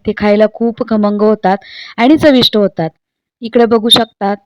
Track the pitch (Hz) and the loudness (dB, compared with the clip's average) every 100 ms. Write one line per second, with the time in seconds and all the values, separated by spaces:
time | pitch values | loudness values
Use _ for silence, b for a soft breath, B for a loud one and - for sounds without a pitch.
0 | - 208 208 208 214 - 233 226 233 220 | -4 -4 0 2 0 0 -4 -4 -4 -2
1 | 208 208 214 214 185 196 B B B - | -2 0 0 0 0 -2 B B B -2
2 | 233 311 311 262 226 214 196 - 160 - | 2 4 4 4 2 0 -2 -2 -8 -8
3 | _ _ _ _ 233 240 233 233 220 226 | _ _ _ _ -4 0 2 0 0 -2
4 | 226 - 202 202 | -2 -6 -6 -6